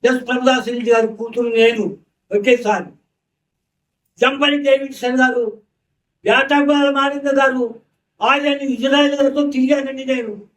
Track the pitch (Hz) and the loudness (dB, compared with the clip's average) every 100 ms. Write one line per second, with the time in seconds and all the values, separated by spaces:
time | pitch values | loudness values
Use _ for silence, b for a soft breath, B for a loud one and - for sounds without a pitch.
0 | 233 254 - 247 247 254 220 240 226 233 | 0 0 -2 0 2 0 -2 -6 2 2
1 | 226 - 226 233 240 226 226 226 196 - | 2 -4 -10 -4 -2 2 2 2 -4 -6
2 | _ _ _ 202 202 240 220 202 - - | _ _ _ -2 2 2 2 -4 -4 -18
3 | _ _ _ _ _ _ _ _ _ _ | _ _ _ _ _ _ _ _ _ _
4 | _ _ 247 277 294 285 277 269 269 - | _ _ 0 2 0 0 2 0 0 -6
5 | 247 254 254 247 226 208 _ _ _ _ | -4 0 2 0 -4 -6 _ _ _ _
6 | _ _ - 247 269 285 285 285 285 277 | _ _ 0 2 2 2 2 2 2 0
7 | 277 285 277 277 269 262 240 233 _ _ | -2 -2 -2 0 0 0 -6 -8 _ _
8 | _ _ 214 277 294 277 277 240 262 285 | _ _ 0 0 0 -2 -4 -4 0 2
9 | 285 277 277 285 285 262 262 294 269 262 | 2 2 0 0 -2 0 0 0 -2 -8
10 | 262 262 226 208 - | -4 -4 -4 -10 -16